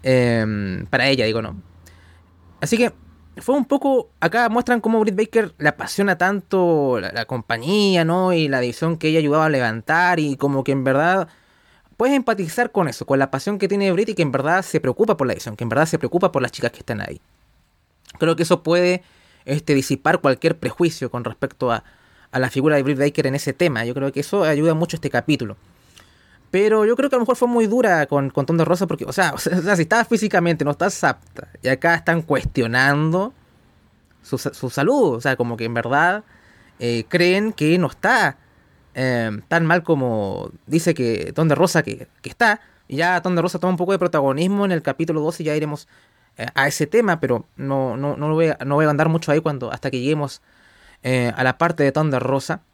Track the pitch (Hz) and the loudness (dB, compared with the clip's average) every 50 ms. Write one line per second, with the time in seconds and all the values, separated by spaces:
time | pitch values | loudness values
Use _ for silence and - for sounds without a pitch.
0 | - 131 131 127 123 120 117 113 110 107 107 104 101 95 92 92 - - - 127 | 2 2 2 4 4 2 2 0 0 -2 -2 -4 -4 -4 -6 -6 -6 -2 -2 0
1 | 123 139 139 127 110 110 110 113 110 107 - 101 - - - - - - - - | 2 2 2 2 0 0 0 -2 -6 -6 -12 -14 -16 -20 -20 -20 -20 -20 -20 -20
2 | - - - - _ _ _ _ _ - - - - 151 226 220 240 214 - - | -20 -20 -20 -20 _ _ _ _ _ -20 -10 -8 -2 -2 0 0 0 -2 -2 -10
3 | - - - - - - - - - - 262 285 240 - 277 277 - 277 269 247 | -20 -20 -20 -20 -20 -20 -20 -8 -2 0 0 0 0 0 -2 0 2 2 0 0
4 | - - _ _ - 170 - 233 240 226 220 240 247 - 247 233 - 220 226 220 | -2 -4 _ _ -4 -2 0 0 0 2 0 -2 0 0 -2 0 2 2 2 2
5 | 214 220 190 190 226 226 - 233 214 - - _ 147 151 - - - - - - | 2 0 0 -2 -4 0 0 -2 -2 -2 -6 _ 0 0 0 0 -10 -8 -2 0
6 | 202 202 180 170 180 190 202 196 - _ 196 185 180 175 165 151 143 135 123 110 | 0 0 2 0 0 0 0 -2 -4 _ 0 2 4 4 2 2 2 2 0 0
7 | 90 95 - 117 113 - 127 123 110 - 117 117 120 156 196 208 208 196 185 170 | -2 -4 -6 -8 -6 -6 -6 -8 -4 -6 -6 -4 -2 0 2 2 4 4 4 4
8 | 165 160 170 185 185 185 180 165 160 143 135 127 123 120 117 - 160 165 165 160 | 2 2 2 2 2 2 2 2 2 0 0 0 -2 -2 -4 -4 -2 -4 -2 -2
9 | - 156 156 165 151 143 143 156 156 156 147 131 123 113 110 117 - - 156 170 | -2 2 2 2 2 4 2 2 2 2 2 0 0 -2 -4 -6 -4 -2 0 2
10 | 180 180 180 165 151 147 139 127 143 139 139 135 123 143 135 139 127 135 131 139 | 2 2 2 0 0 -2 -2 -2 -2 0 0 0 0 0 -2 0 0 0 2 2
11 | 156 185 196 196 165 - _ _ _ _ _ _ _ _ _ _ _ _ _ - | 2 2 2 0 -2 -4 _ _ _ _ _ _ _ _ _ _ _ _ _ -2
12 | 226 262 285 277 - - - 202 185 156 - - 240 - - 196 175 139 117 - | 0 2 2 2 0 0 -2 -2 -4 -4 -2 -2 -2 0 0 0 0 0 -4 -8
13 | - - 135 135 139 135 - 139 - 202 208 185 196 180 202 202 196 190 180 175 | -2 0 2 0 2 0 -2 -6 -4 -4 -4 -2 -2 -2 0 0 0 2 2 0
14 | 220 226 202 - 165 139 123 135 135 151 175 190 180 - - 156 - 127 123 - | 0 -2 0 -2 0 0 0 -2 0 0 0 0 0 -2 -4 -2 -2 -2 0 2
15 | 226 220 196 - 135 123 98 - - 117 107 - 120 113 113 135 160 160 - 165 | 2 2 2 0 0 -2 -2 -4 -6 -12 -8 -6 -4 -2 2 2 2 2 0 -4
16 | - 117 - 175 190 175 - 127 127 120 - - 117 120 - - - - 117 104 | -4 -2 0 0 0 2 0 0 -2 -2 -4 -4 -6 -6 -6 -8 -10 -8 -8 -6
17 | 95 - 73 - _ _ _ _ _ _ _ _ _ _ _ _ _ _ _ _ | -6 -10 -12 -16 _ _ _ _ _ _ _ _ _ _ _ _ _ _ _ _
18 | _ - - - 165 165 165 160 170 160 180 165 _ 156 170 175 180 180 185 180 | _ -20 -6 -2 0 0 2 0 2 0 0 0 _ 0 2 2 4 2 0 -2
19 | _ _ _ _ _ _ _ _ _ - 139 156 - - 147 135 135 - 139 135 | _ _ _ _ _ _ _ _ _ -4 -4 -4 0 0 0 0 2 -2 -4 -2
20 | _ 156 170 175 - 139 127 - - 165 165 - - - - - 175 165 160 - | _ 0 0 2 2 0 0 2 0 -2 -2 -2 -6 -8 -2 0 0 0 0 -4
21 | 151 - - 123 117 113 110 _ - 131 - _ 131 123 117 107 _ - _ _ | -8 -8 -8 -6 -8 -8 -6 _ -8 -8 -6 _ -2 -2 -2 -2 _ -12 _ _
22 | _ _ _ _ _ _ - 127 127 120 - 135 131 156 151 143 131 139 147 131 | _ _ _ _ _ _ -4 -2 -2 -2 -2 0 2 2 2 2 2 0 0 0
23 | 143 147 143 - 147 135 131 139 - 147 131 - - 165 131 110 117 117 127 135 | 0 0 0 0 -2 -2 -2 -2 -4 -6 -2 0 0 0 0 -2 -4 -4 -4 -4
24 | 135 139 - 131 143 - - 202 175 156 147 143 156 165 160 156 - - - 160 | -4 -4 -4 -4 -6 -2 -2 0 2 2 2 2 2 2 2 0 -2 -4 -4 -6
25 | - 139 - 120 - - 151 - 120 101 92 - _ _ _ _ _ _ _ - | -6 -2 -2 -2 0 0 -2 -2 -2 -10 -10 -16 _ _ _ _ _ _ _ -20
26 | - _ _ _ _ _ _ _ _ _ - 185 208 214 220 214 214 220 240 240 | -20 _ _ _ _ _ _ _ _ _ 0 2 4 4 4 4 4 2 2 2
27 | 269 277 269 254 233 247 247 - 247 240 240 233 226 202 214 254 240 208 180 160 | 2 0 2 0 2 0 2 0 0 2 2 2 2 2 2 2 4 4 4 2
28 | 147 - 147 143 139 131 - 143 135 - 165 165 160 - 175 165 196 165 - - | 2 2 0 0 0 0 -2 -2 0 2 2 2 4 2 2 0 0 -4 -4 -6
29 | - - - - 185 160 - - - - 180 180 156 196 180 170 160 160 214 233 | -6 -6 -2 0 0 0 0 -2 -2 0 0 0 2 2 2 2 2 2 2 2
30 | 226 - 240 214 214 202 - 180 165 170 165 156 143 147 139 - 170 196 - - | 2 2 0 0 0 0 2 2 2 2 0 0 0 -2 0 0 -2 -2 -2 0
31 | - 143 123 - - - - - - - - - - 127 131 127 - 165 170 160 | -2 -2 -2 -2 -10 -20 -20 -20 -20 -20 -20 -6 -2 -2 0 2 2 0 0 2
32 | 165 - 165 170 160 - 147 131 - - - 135 117 117 117 127 131 139 143 147 | 2 0 0 0 0 0 -2 -2 -2 -2 -2 0 -2 2 2 2 4 4 4 2
33 | 156 160 165 185 196 247 - _ _ _ _ _ _ _ _ _ _ _ _ _ | 2 0 0 0 -2 -4 -8 _ _ _ _ _ _ _ _ _ _ _ _ _
34 | _ _ _ _ _ - - - - 143 - - - 127 - 139 139 220 277 294 | _ _ _ _ _ -8 -6 -6 -4 -8 -8 -6 -8 -6 -2 0 0 2 4 4
35 | 233 156 123 117 127 139 131 - 123 120 117 110 113 117 120 117 117 117 135 143 | 4 2 2 0 -2 -2 0 0 -2 -4 -2 -4 -6 -4 -2 -4 -2 0 2 2
36 | 165 175 190 214 214 _ - - _ - _ _ _ - _ _ 117 120 117 117 | 2 2 0 -2 -8 _ -20 -20 _ -20 _ _ _ -20 _ _ -4 -2 -2 -4
37 | 110 _ - 175 170 175 185 196 208 220 208 - 147 156 170 180 175 127 - _ | -4 _ 0 2 2 4 2 2 0 -2 -2 0 2 2 2 2 0 -2 -4 _
38 | - 202 254 247 196 147 - _ _ _ _ _ _ _ _ _ _ _ _ 131 | -2 0 2 2 0 0 -2 _ _ _ _ _ _ _ _ _ _ _ _ -4
39 | 131 127 123 120 113 113 104 104 - _ 160 170 165 160 170 180 165 - 165 139 | -2 0 0 0 -2 -2 -4 -8 -6 _ 0 0 2 2 2 2 2 0 0 2
40 | 131 123 113 107 101 95 95 - 98 - - - _ - 151 165 160 175 160 - | 2 -2 -2 -2 -2 -4 -6 -8 -10 -12 -14 -20 _ -2 -2 0 2 0 0 0
41 | 127 117 113 92 78 - - - 160 160 143 135 175 180 - 165 - - - 123 | 0 -2 -2 -2 -4 -6 -2 0 2 2 4 2 2 2 2 0 0 0 -8 -12
42 | 120 _ _ _ - - - _ 240 220 208 220 - _ _ _ _ _ 135 143 | -14 _ _ _ -18 -18 -4 _ 0 0 0 0 -6 _ _ _ _ _ -4 -2
43 | 165 175 185 175 165 185 180 170 165 180 - 170 185 185 185 165 180 185 196 180 | 0 0 0 0 0 0 0 0 0 0 -2 -2 -2 -2 0 0 0 0 2 0
44 | 180 170 170 151 139 143 131 143 170 190 202 202 202 196 180 156 - - - - | 0 0 0 2 2 2 2 2 0 0 0 0 0 0 0 0 -2 -4 -2 -2
45 | 165 165 160 156 151 156 165 - 165 151 151 156 156 147 147 143 - _ _ _ | -2 -2 -2 -2 -2 -4 -4 -4 -4 -2 -2 -2 -2 -4 -6 -10 -12 _ _ _
46 | _ _ _ _ _ _ _ - 117 - _ 135 135 147 - - 156 147 - 226 | _ _ _ _ _ _ _ -12 -12 -4 _ 0 0 0 0 -2 -4 2 2 2
47 | 233 202 170 160 - 120 123 117 - _ _ - 135 139 139 135 131 127 110 135 | 2 2 0 -2 0 -2 -2 -2 -4 _ _ -10 -6 -4 -2 -2 -2 -2 -4 -4
48 | 139 147 143 - 147 151 156 160 165 160 - - 127 139 143 147 156 151 147 143 | -4 -6 -4 -4 -4 -2 0 2 2 0 0 -2 -4 -2 0 2 2 2 2 2
49 | 160 160 160 165 - - 147 156 160 156 143 127 127 113 - - - 139 127 127 | 2 2 2 0 0 2 0 0 0 -2 -4 -4 -8 -8 -10 -8 -6 -6 -6 -2
50 | 123 143 156 151 143 127 - - _ _ _ _ _ _ _ _ _ - - _ | -2 -2 -2 -2 -4 -8 -8 -16 _ _ _ _ _ _ _ _ _ -20 -20 _
51 | - 123 131 127 120 120 113 - 127 127 127 _ 165 170 165 - 143 139 135 151 | -2 0 0 2 0 0 -2 0 0 0 2 _ 0 0 2 2 2 2 2 2
52 | 156 156 135 127 120 123 139 135 - - 165 - _ _ | 0 0 0 -2 -2 -2 -2 -2 -2 -4 -8 -8 _ _